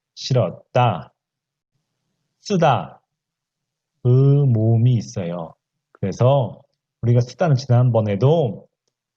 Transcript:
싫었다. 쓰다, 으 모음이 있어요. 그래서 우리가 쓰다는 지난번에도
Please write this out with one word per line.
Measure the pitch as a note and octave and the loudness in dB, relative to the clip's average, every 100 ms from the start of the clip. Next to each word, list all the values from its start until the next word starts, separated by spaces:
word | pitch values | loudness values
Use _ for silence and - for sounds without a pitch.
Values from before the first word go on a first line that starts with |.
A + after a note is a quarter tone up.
| _ - | _ -14
싫었다. | - C3 F#2 - _ B2+ A#2+ E2+ - _ _ _ _ _ _ _ _ _ _ _ _ _ | -4 -2 -2 -6 _ 0 0 -2 -10 _ _ _ _ _ _ _ _ _ _ _ _ _
쓰다, | - F#3+ D#3+ A2+ D2+ - _ _ _ _ _ _ _ _ _ _ B2 | -4 0 2 0 -4 -16 _ _ _ _ _ _ _ _ _ _ 0
으 | |
모음이 | B2+ C#3 C#3+ C#3 A2 A2 A2+ B2+ | 2 4 2 2 0 2 2 2
있어요. | A#2 - G#2 F2 F2 D#2+ - _ _ _ | 0 -4 -8 -8 -8 -12 -18 _ _ _
그래서 | - G2 F2 B2 C#3 G#2 - _ _ _ _ | -10 -8 0 2 2 -2 -8 _ _ _ _
우리가 | A#2 A#2+ | 0 0
쓰다는 | B2 - F3 B2+ | 0 -2 0 0
지난번에도 | - A#2+ B2 A2+ G#2 G2 C3 E3 B2+ F2+ - _ _ _ _ | 0 0 2 0 0 0 2 2 -2 -6 -16 _ _ _ _